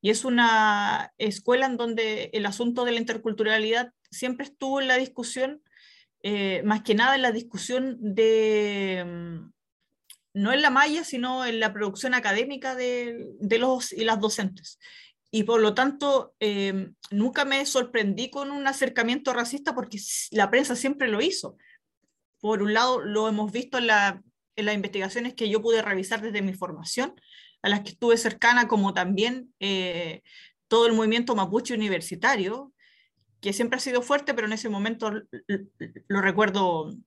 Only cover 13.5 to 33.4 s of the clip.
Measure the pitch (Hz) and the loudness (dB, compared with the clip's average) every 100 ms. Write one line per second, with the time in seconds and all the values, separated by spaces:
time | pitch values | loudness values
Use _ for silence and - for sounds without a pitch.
13.5 | 226 254 254 254 196 220 220 214 208 196 | 2 4 2 -2 -2 0 2 0 0 -4
14.5 | - - - - - - _ _ 220 214 | -6 -18 -20 -20 -20 -20 _ _ -2 2
15.5 | 233 214 208 269 285 285 269 - _ 214 | 4 4 4 0 0 2 2 0 _ -2
16.5 | 202 196 190 190 - - 202 233 254 277 | 0 -2 -2 -6 -12 -6 0 0 0 0
17.5 | 269 277 262 247 240 202 196 247 277 285 | 0 0 0 0 0 0 -2 -4 -6 -8
18.5 | 285 269 269 254 247 226 254 277 247 240 | -4 -4 -2 -2 0 0 0 -2 -2 -2
19.5 | 285 285 254 - 208 - - - 214 196 | -4 -4 -4 -6 -10 -8 -8 -4 2 4
20.5 | 240 285 240 269 285 254 208 302 381 - | 4 2 0 -2 -2 0 0 0 -2 -8
21.5 | - _ _ _ _ _ _ _ _ 208 | -16 _ _ _ _ _ _ _ _ -2
22.5 | 214 202 214 247 254 - 208 220 208 214 | 0 2 2 2 0 -2 -2 0 0 -2
23.5 | 214 254 254 233 214 202 190 _ _ _ | -4 -4 -2 4 4 4 -2 _ _ _
24.5 | - 208 208 202 202 190 208 240 254 220 | -6 -2 -2 -4 -4 -4 -4 -6 -4 -2
25.5 | 214 220 226 214 190 190 226 214 208 196 | 0 2 2 2 -2 -2 -4 -4 -4 -4
26.5 | 190 180 170 165 - 269 - _ - - | -4 -8 -8 -8 -4 -4 -6 _ -20 -20
27.5 | _ 202 202 202 - 240 233 233 - 233 | _ -2 -2 -2 -4 2 4 2 2 4
28.5 | 240 233 220 196 185 180 190 226 254 247 | 4 4 2 2 0 0 0 0 -2 -10
29.5 | _ 196 190 180 170 170 160 _ - - | _ -4 -2 -2 -4 -6 -10 _ -20 -20
30.5 | _ _ 220 233 220 220 226 240 220 190 | _ _ 4 6 4 2 2 0 0 0
31.5 | 208 247 233 214 180 165 170 247 254 185 | 0 -2 -2 0 -2 -4 -2 0 0 -2
32.5 | 233 277 _ _ _ _ _ _ _ | -4 -12 _ _ _ _ _ _ _